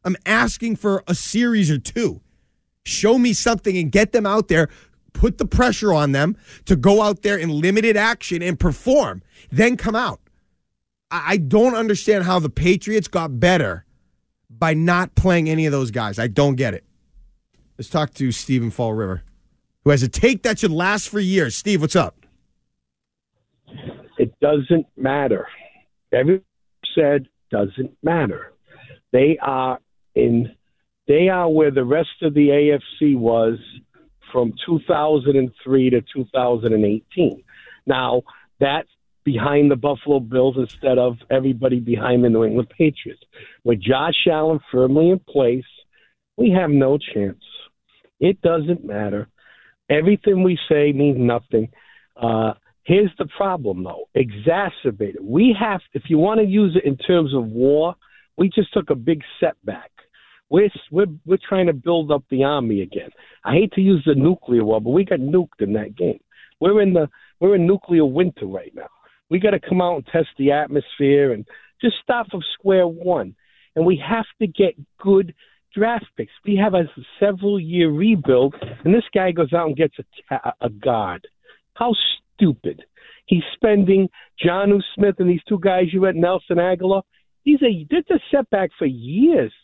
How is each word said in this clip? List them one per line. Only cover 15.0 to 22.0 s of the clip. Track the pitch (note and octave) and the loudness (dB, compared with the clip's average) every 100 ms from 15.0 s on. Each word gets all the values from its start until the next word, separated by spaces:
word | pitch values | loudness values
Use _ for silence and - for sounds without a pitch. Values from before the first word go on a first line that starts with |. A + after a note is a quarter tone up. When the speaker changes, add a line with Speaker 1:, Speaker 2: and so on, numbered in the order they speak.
| F3+ | 0
Speaker 1:
playing | - F#3 F3 D#3+ | 0 2 0 0
any | D#3+ D#3 | -2 -2
of | |
those | C#3 B2+ | -2 -4
guys. | A2+ G#2+ G2+ | -6 -8 -6
I | A#2 | -4
don't | G#2 C#3+ B2+ | 0 0 0
get | B2+ | -4
it. | F#2 _ _ _ - _ _ _ _ _ - | -6 _ _ _ -20 _ _ _ _ _ -20
Let's | A#2+ | -6
talk | E3 D3+ - | -6 -6 -6
to | C3+ | -6
Steve | A#2+ - C3 | -6 -4 -4
in | A#2 | -4
Fall | - A#2 | -6 -6
River, | A2 G2 F#2 - _ _ _ _ _ | -4 -6 -8 -12 _ _ _ _ _
who | C#3+ | 2
has | C#3+ | 2
a | B2+ | 0
take | - A#3 A3 | 2 0 2
that | A#3 G#3 | -4 -2
should | G#3+ | -2
last | D#3 F3+ G#3 - | 0 -2 -2 -4
for | G#3 | -4
years. | F#3 F#3+ C3+ - | -2 0 -2 -4
Steve, | G#3 F#3+ | -2 -2
what's | D3+ | 0
up? | F3+ | 0